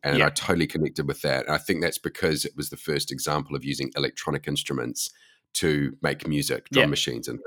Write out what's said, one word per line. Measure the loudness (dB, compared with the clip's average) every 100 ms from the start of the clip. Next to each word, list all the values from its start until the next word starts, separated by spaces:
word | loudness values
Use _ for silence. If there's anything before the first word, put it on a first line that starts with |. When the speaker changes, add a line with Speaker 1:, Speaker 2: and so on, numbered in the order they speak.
Speaker 1:
and | 0 4
Speaker 2:
Yeah. | 4
Speaker 1:
I |
totally | 2 2 4 4
connected | 2 0 0 -2
with | -2
that. | 0 0 2
And | -2
I |
think | 0 0
that's | 0 -2
because | -6 0 0 2 -2
it | -4
was | -8
the | -6
first | -2 -2 -2
example | -4 -2 -2 -2 -4
of | -4
using | -4 -4 -2
electronic | -2 -2 -4 -2 -2
instruments | -4 -2 -4 -4 -4 -8 -10 _ _ _ 0
to | 2 4 2 0
make | -2 -2 -2
music, | -2 0 -4 0
drum | 4 4
Speaker 2:
Yeah. |
Speaker 1:
machines | 2 -2 -4 -6
and | -8